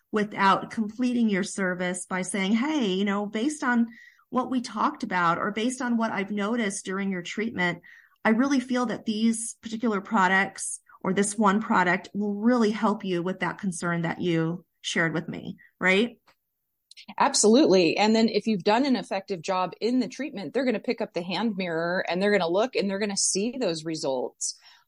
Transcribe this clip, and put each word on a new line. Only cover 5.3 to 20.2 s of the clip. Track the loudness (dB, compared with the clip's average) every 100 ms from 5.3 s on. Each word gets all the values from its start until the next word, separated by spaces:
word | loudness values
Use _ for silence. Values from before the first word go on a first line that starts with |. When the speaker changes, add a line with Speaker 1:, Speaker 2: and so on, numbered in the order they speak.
| 2
Speaker 1:
or | 0
based | -2 -2 -2
on | -2 0
what | 0
I've | -2 -4
noticed | -2 -2 0 -2 -4
during | -6 -4 -2
your | -4
treatment, | -6 -4 -4 0 -2 -2 -10 -20 _ _
I | 2
really | 4 4 2
feel | 0 -2 -2
that | -4 -4
these | 0 2 0 -4 -10
particular | -10 -4 -2 -2
products | 0 2 4 4 2 -4 -10 -12 _ -8
or | -2
this | 0 0 2
one | 4 4
product | 2 2 4 0 -2
will | -6 -4
really | 0 2 4 4
help | 2 0 0
you | -2 -2
with | -2 -2
that | -4 -4
concern | -4 -2 -2 -2
that | -2 -2
you | 0 2 0 -4 -10 _
shared | -4 0 0
with | -2 -6
me," | -10 -10 -14 -16 -2
right? | 2 2 2 -4 _ _ _ _ _ _ _ -20 -8 0
Speaker 2:
Absolutely. | 2 4 6 8 8 6 4 4
And | 4
then | 4 4
if | 2 0
you've | 0
done | 2 2 2
an | -2
effective | -4 -8 -6 -6
job | -2 -2 -2 -4
in | -2 0
the | -2
treatment, | -6